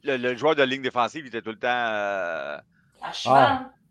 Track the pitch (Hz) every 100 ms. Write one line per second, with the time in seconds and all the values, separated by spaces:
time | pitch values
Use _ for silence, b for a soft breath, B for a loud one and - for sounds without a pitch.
0 | 143 131 123 123 151 151 131 135 127 123
1 | 113 160 135 113 107 107 127 123 117 107
2 | 101 98 87 82 69 73 _ _ _ _
3 | - - 120 135 131 254 - _ _